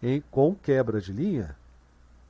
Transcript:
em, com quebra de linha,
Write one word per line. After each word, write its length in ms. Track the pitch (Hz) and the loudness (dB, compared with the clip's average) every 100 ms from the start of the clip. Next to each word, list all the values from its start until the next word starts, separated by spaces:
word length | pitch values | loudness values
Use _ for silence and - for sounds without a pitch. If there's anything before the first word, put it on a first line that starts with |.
em, 180 | 120 139 - | -2 -2 -2
com 240 | - 143 196 | 2 2 2
quebra 440 | - 135 117 107 | 0 2 2 -2
de 120 | 92 | -4
linha, 420 | 98 190 156 85 69 - - _ _ - - | -4 -2 -2 -4 -10 -20 -20 _ _ -20 -20